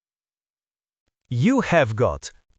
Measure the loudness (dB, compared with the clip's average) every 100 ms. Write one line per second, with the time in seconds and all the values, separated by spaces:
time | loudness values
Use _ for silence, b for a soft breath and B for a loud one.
0 | _ _ _ _ _ _ _ _ _ _
1 | _ _ -6 0 2 2 2 0 0 0
2 | -2 -4 -12 -20 _